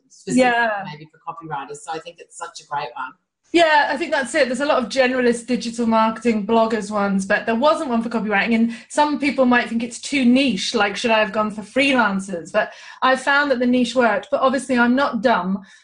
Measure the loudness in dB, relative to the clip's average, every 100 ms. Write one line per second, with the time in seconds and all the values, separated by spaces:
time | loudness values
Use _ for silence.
0 | _ -16 -2 2 2 2 0 -2 -8 -14
1 | -20 _ -14 -14 -10 -10 -10 -14 -12 -12
2 | -12 -20 -20 -16 -16 -16 -10 -8 -8 -12
3 | -14 -16 _ _ _ 2 4 4 2 -2
4 | -4 -4 -2 0 0 0 0 0 0 0
5 | 0 2 0 0 -2 -4 -4 -4 0 2
6 | 2 0 0 0 2 2 2 0 -4 -2
7 | 0 0 0 -2 0 2 2 2 0 -2
8 | -2 -4 0 0 2 2 2 -2 -6 0
9 | 0 0 -2 2 4 4 2 -4 -6 -8
10 | -4 2 4 4 2 0 -2 0 0 -2
11 | 0 2 2 -2 -4 -6 -4 0 2 2
12 | 2 0 -4 -10 -4 -2 -2 -8 -20 -2
13 | 0 0 2 0 2 0 2 2 2 2
14 | 2 0 -2 0 2 0 0 2 2 2
15 | 0 0 2 2 0 -4 -6 -20